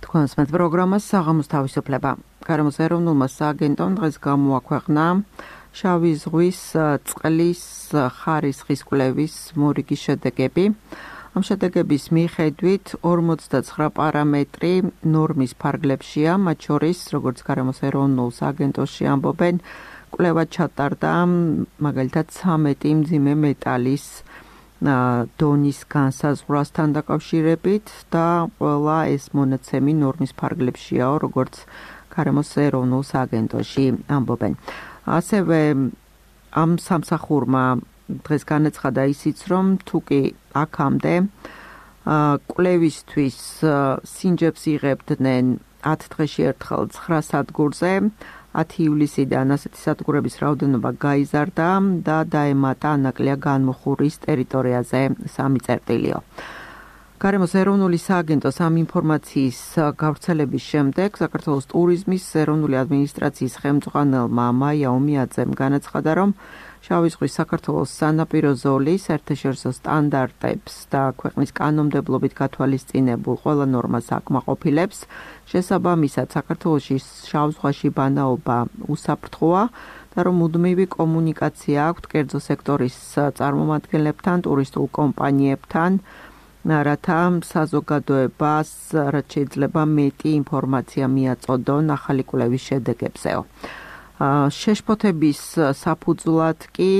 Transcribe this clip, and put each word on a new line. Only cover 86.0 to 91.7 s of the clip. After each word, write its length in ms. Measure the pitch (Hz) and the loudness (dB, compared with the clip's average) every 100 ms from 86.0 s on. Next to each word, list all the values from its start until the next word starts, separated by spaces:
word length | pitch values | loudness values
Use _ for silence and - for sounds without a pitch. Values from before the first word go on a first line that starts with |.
| - - - - - - | -2 -20 -20 -20 -20 -10
რათა 600 | 165 156 147 147 - 165 175 175 | -2 0 2 0 0 2 2 0
საზოგადოებას, 1300 | - 180 156 147 143 147 131 139 127 - 151 151 156 - - 160 139 | 0 -2 0 0 0 -4 2 2 2 0 0 0 -2 -8 -4 -2 0
რაც 140 | 143 131 | -2 -2
შეიძლება 500 | - 139 - 139 160 156 151 | -4 -4 -2 -2 2 2 4
მეტი 340 | 143 - 156 151 | 2 0 0 0
ინფორმაცია 640 | 139 143 131 131 117 - 135 131 | 0 -2 0 -2 -2 -2 0 2
მიაწოდონ 680 | 131 123 - 131 123 | 0 -2 -2 -2 0